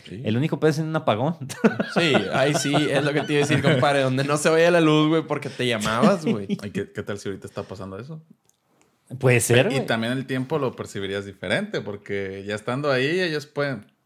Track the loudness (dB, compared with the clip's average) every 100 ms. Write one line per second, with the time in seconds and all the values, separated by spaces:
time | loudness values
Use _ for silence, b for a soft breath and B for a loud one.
0 | -16 -8 -2 0 0 2 0 0 -2 -2
1 | 0 0 0 -4 -10 0 0 2 -4 0
2 | 2 2 0 0 2 2 0 0 2 0
3 | 0 -2 0 0 2 2 4 4 4 4
4 | 2 0 0 0 2 4 6 6 6 4
5 | 4 2 0 -6 -6 -2 0 0 0 2
6 | 4 4 0 -2 -2 -6 -4 -6 -6 -8
7 | -8 -8 -8 -8 -10 -12 -10 -12 -12 -12
8 | -14 -16 _ _ _ _ _ _ _ _
9 | -16 0 4 4 4 4 4 2 0 -2
10 | 0 -4 -4 -6 -4 -2 -4 -6 -10 -6
11 | -4 -6 -6 -10 -2 -2 -2 -8 -8 -12
12 | -8 -6 -6 -8 -6 -6 -4 -4 0 0
13 | 0 0 -2 -4 -8 -4 -4 -4 -12 _